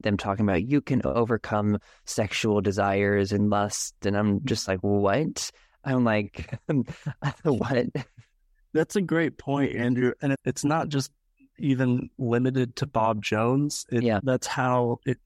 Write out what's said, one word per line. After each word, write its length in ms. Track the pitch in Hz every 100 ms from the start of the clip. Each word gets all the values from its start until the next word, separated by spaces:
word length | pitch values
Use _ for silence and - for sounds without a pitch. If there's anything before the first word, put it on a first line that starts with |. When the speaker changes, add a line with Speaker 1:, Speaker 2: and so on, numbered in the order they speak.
Speaker 1:
them 160 | 107 101
talking 280 | 107 98
about, 200 | 104 95
"You 160 | 117 143
can 200 | - 131
overcome 760 | - 67 117 110 - 107 104 104 - - -
sexual 540 | - 104 - 113 104
desires 680 | 101 98 101 98 101 101 101
and 200 | 101 104
lust." 440 | 101 104 - - -
And 120 | 101 101
I'm 280 | 104 101
just 220 | 139 117 -
like, 140 | 95
"What?" 720 | 101 101 101 110 160 - - - _ _
I'm 180 | - 127
like, 560 | 120 107 101 - - - -
<laughs> 760 | 147 117 - - - 147 -
"What?" 420 | 160 120 104 131 123 147 - - - _ _ _ _
Speaker 2:
That's 240 | 156 160 208
a 40 |
great 380 | 170 160 160 -
point, 380 | - 139 135 -
Andrew. 360 | 120 123 123 -
And 120 | 143
it, 80 | 135
it's 200 | - 127
not 240 | 143 165 160
just 240 | 143 135 _ _ _ - -
even 520 | 139 127 127 123 - -
limited 560 | 123 120 131 131 123
to 120 | - 139
Bob 360 | 117 110 110
Jones. 640 | 101 107 117 135 147 - -
It, 100 | 120
Speaker 1:
Yeah. 160 | 117 104
Speaker 2:
that's 240 | 131 127 -
how 500 | - 127 123 120 120 -
it, 120 | 123